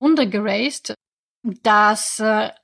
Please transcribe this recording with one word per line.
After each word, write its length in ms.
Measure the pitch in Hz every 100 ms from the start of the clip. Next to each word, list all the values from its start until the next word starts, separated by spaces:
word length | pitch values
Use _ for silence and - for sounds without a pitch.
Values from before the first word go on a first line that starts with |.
Runde 280 | 277 311 240
geraced, 640 | 208 214 202 254 - - 220 _ _ _ _ 233 185
das, 580 | 233 208 208 214 - -
äh, 300 | 220 214 220 -